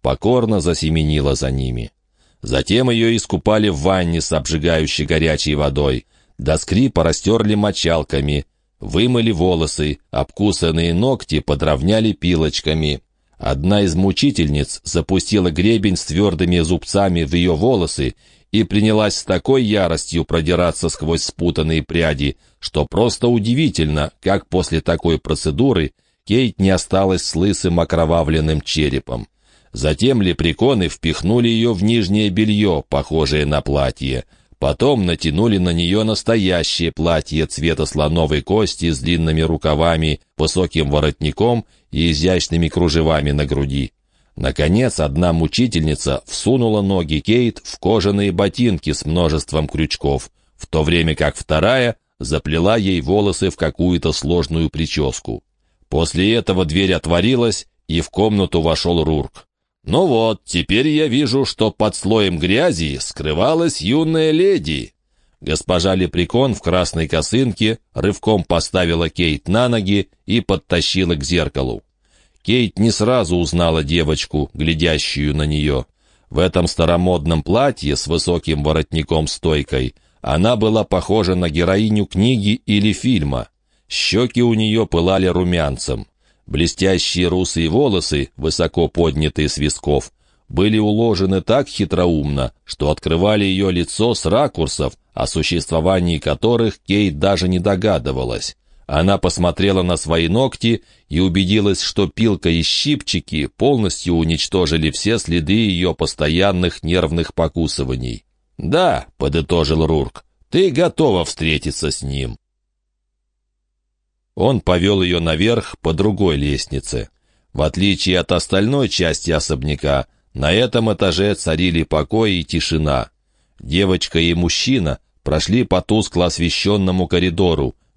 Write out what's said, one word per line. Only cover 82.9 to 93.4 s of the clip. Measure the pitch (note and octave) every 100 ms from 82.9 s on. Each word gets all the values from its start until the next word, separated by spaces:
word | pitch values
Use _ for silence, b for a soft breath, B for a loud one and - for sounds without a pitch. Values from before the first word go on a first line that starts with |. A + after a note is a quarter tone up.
фильма. | G2 B2+ A2+ C#2+ B1+ - _ _ _ _
Щеки | - - G2 B2 A#2+
у | A#2+
нее | A2 G#2+ A2
пылали | G#2 E2+ F2 F#2+ F#2
румянцем. | F2 F2+ F2 D2 C2 - A#1+ - _ _ _
Блестящие | - C#2+ E2+ - F#2+ F2+ - F2 F2
русые | F2+ F2+ E2 D#2+
волосы, | G2+ C#3+ F#2+ - D2 C2
высоко | - D#2 - E2 - E2
поднятые | - E2 C#2+ D2+ - D2
с | -
висков, | D2 - - C#2+ - _ _ _ _
были | E2 G#2 A2
уложены | G#2+ G#2 A#2 F#2 F#2+ F#2+
так | F2 B2 C#3
хитроумно, | - F#2+ F2 F2+ D#2 C#2+ C#2 B1+ _
что | - - D2+
открывали | D2+ - E2 G2+ G#2+